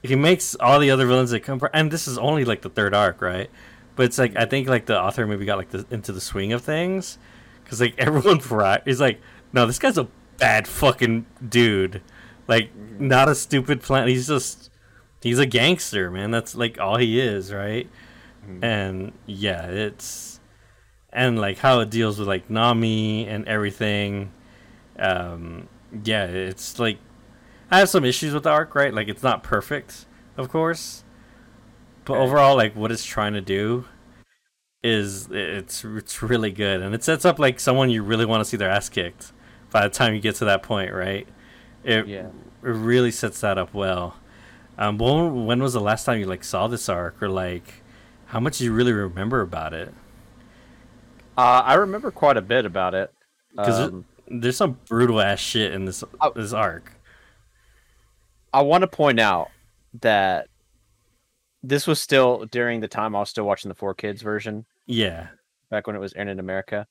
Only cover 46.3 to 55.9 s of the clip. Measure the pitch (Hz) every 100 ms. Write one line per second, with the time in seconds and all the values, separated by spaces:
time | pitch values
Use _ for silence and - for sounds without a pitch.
46.3 | 92 - 92 110 117 - 87 87 - 104
47.3 | 95 90 87 - - - - - _ -
48.3 | 117 127 - 123 113 123 107 98 90 104
49.3 | 127 92 85 78 80 90 - - - -
50.3 | - - - - - - - - - -
51.3 | - 123 123 120 156 202 202 254 - 147
52.3 | 120 95 123 104 90 92 92 95 _ _
53.3 | _ _ - 101 95 95 92 - _ -
54.3 | 120 120 123 147 127 - 113 123 110 98
55.3 | 98 - 113 101 95 95